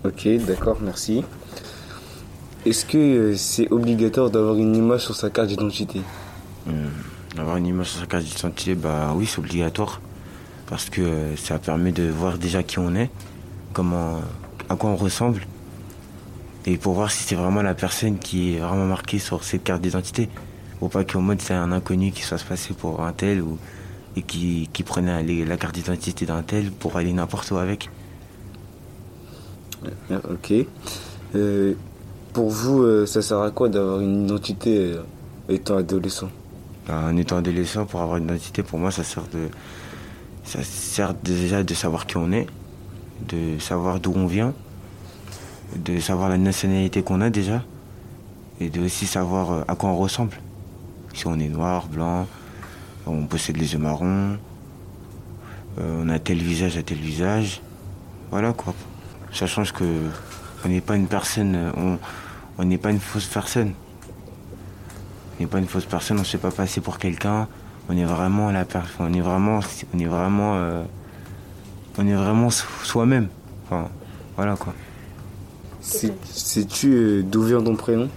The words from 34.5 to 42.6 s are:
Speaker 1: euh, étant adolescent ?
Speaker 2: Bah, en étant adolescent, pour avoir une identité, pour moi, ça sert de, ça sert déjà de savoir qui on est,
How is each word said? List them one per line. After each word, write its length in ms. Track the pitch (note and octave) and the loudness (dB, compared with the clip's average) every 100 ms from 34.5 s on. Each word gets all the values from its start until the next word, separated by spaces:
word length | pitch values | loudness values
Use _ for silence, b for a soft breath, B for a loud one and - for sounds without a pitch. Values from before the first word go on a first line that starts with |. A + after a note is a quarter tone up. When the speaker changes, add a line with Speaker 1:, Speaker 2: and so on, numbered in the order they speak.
| G2 A#2 G#2+ | 0 4 4
Speaker 1:
euh, 240 | F2+ E2+ E2+ - - - - | 4 0 -8 -14 -16 -12 0
étant 280 | F#2+ - G2 | 0 4 2
adolescent ? 520 | F2 F#2+ F#2 - F#2 - - - - - - | 4 2 0 -4 -8 -10 -16 -16 -16 -14 -4
Speaker 2:
Bah, 140 | D#2+ D#2+ | 0 2
en 60 | E2+ | 2
étant 200 | E2 F2+ | 4 2
adolescent, 480 | F2 F2 F2 G#2+ G#2 | 2 2 0 0 -2
pour 160 | F2 | -2
avoir 160 | E2+ E2+ | 0 0
une 80 | E2 | 0
identité, 360 | F2 - - | -2 -2 -4
pour 140 | - E2 | -2 0
moi, 120 | F2+ | 0
ça 120 | F#2 | 0
sert 200 | D#2+ - D#2+ | -4 -6 -6
de, 140 | E2 D#2 B B B B B B B B B | -6 -6 B B B B B B B B B
ça 160 | - - | -8 -6
sert 500 | - - - - G2 | -6 -6 -4 0 0
déjà 500 | F#2 F2+ F2+ F2+ G2+ | 0 0 2 4 2
de 100 | F#2 | 2
savoir 320 | E2+ F2+ E2 - | 0 0 0 -2
qui 120 | - | 0
on 140 | E2+ | 2
est, 160 | G2+ - - | 2 0 -8